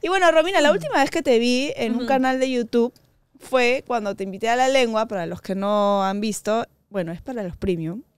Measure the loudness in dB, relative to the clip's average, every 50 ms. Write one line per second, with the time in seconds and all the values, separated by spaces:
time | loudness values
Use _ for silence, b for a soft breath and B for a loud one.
0 | -2 0 0 4 4 6 6 4 2 4 2 4 4 4 4 2 0 -2 2 2
1 | 2 2 0 -4 0 2 2 4 4 2 0 0 -2 -4 -4 -4 -4 -4 -2 -4
2 | -2 0 0 2 2 0 0 0 0 0 0 -2 -4 0 0 0 0 0 -2 _
3 | _ _ _ _ _ _ _ -20 -14 0 2 2 4 4 2 0 -2 _ -4 -4
4 | -2 -4 -6 -6 -8 -8 -6 -4 -2 0 2 2 2 2 4 2 2 2 0 -2
5 | -4 -2 -4 -6 -6 -6 -8 -10 _ -6 -4 -4 -2 0 0 2 2 2 2 2
6 | 0 0 -2 -2 -4 -4 -4 -4 -4 -2 -2 -2 -2 -6 _ _ _ _ -6 -6
7 | -6 -6 -8 -12 -12 -10 -10 -8 -8 -10 -10 -6 -4 -4 -2 -2 -4 -6 -8 -10
8 | -14 _ _